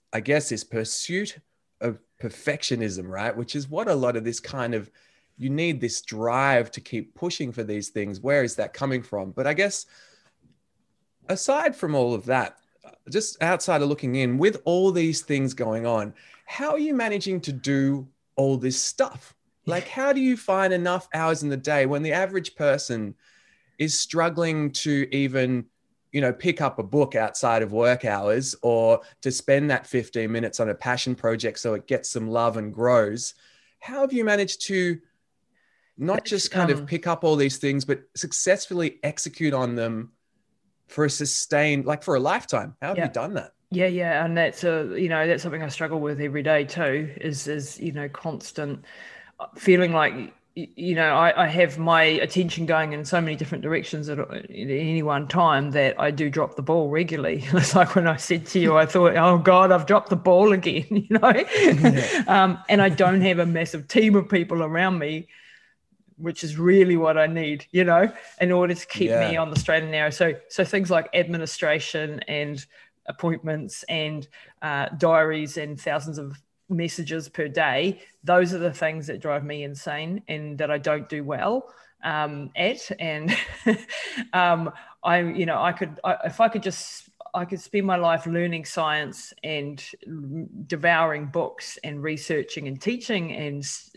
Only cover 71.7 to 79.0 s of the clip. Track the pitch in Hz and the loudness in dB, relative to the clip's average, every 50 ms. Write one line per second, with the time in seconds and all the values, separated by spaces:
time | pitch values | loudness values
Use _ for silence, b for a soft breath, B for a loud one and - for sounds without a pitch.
71.7 | 151 156 147 - - 156 156 151 151 143 - - 151 147 147 147 147 139 - _ | 0 0 -2 -4 -6 -4 -4 -6 -8 -8 -8 -6 -6 -4 -4 -6 -8 -10 -12 _
72.7 | b b b b b _ _ - 139 - - 170 165 - - 160 156 156 143 190 | b b b b b _ _ -12 -8 -4 -2 -2 -2 -2 -4 -6 -6 -6 -6 -10
73.7 | - - - - 165 160 156 151 151 151 143 - b b b b b b - 156 | -12 -14 -10 -6 -4 -4 -4 -4 -6 -8 -12 -14 b b b b b b -6 -4
74.7 | 147 143 139 - - 143 175 165 165 160 160 160 156 156 151 143 - 165 151 147 | -4 -4 -4 -4 -2 2 4 6 6 6 4 4 0 -2 -4 -6 -6 -8 -8 -8
75.7 | 151 139 - 156 147 156 143 160 151 151 143 139 139 - _ _ _ _ _ - | -8 -8 -4 -4 -4 -4 -4 -6 -10 -10 -10 -12 -14 -16 _ _ _ _ _ -6
76.7 | 190 165 170 165 - - 165 139 160 165 151 - - - 151 147 135 165 156 143 | -4 -2 -2 -4 -6 -8 -8 -8 -8 -8 -8 -8 -6 -6 -6 -2 0 0 0 2
77.7 | 127 135 165 196 190 b b b b b - 151 180 180 180 170 185 175 170 175 | 2 0 0 -2 -2 b b b b b 0 4 6 6 6 4 2 -2 -2 -4
78.7 | 139 - 170 156 156 160 | -2 -2 -2 -2 -2 -4